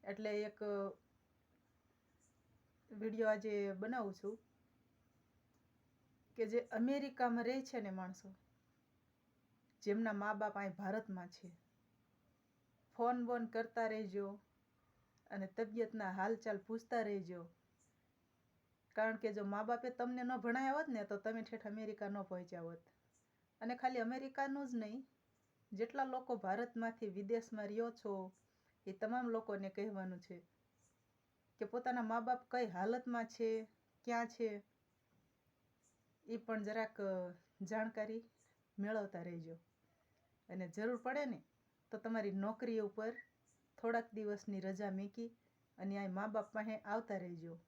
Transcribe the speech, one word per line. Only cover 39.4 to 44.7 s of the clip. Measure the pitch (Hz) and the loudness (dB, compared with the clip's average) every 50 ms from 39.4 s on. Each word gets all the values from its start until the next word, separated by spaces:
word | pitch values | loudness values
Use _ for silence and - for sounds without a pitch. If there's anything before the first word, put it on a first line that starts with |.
| 165 160 165 165 _ _ _ _ _ _ _ _ _ _ _ _ _ _ _ _ _ _ | -8 -8 -12 -14 _ _ _ _ _ _ _ _ _ _ _ _ _ _ _ _ _ _
અને | - 190 185 175 | -4 -4 -4 -4
જરૂર | 165 208 208 226 247 | -2 0 2 2 2
પડે | 233 233 247 269 285 294 | 2 0 0 2 2 2
ને, | 262 220 156 - _ _ _ _ _ _ _ _ _ | 0 0 -4 -8 _ _ _ _ _ _ _ _ _
તો | - 220 | -10 -4
તમારી | - 226 226 226 208 202 196 | -2 0 2 2 2 2 2
નોકરી | 196 196 208 220 220 254 233 226 220 | 2 2 2 0 0 0 0 2 2
ઉપર | 214 208 202 - 214 220 233 - - _ _ _ _ _ _ _ _ _ _ - | 2 0 0 0 -2 -2 -2 -4 -10 _ _ _ _ _ _ _ _ _ _ -2
થોડાક | - 233 233 233 226 226 - | 0 4 4 4 2 2 -4
દિવસની | 208 214 208 208 202 - - 202 190 | -2 0 0 0 -2 -2 -4 -4 -2
રજા | 180 190 | 0 -2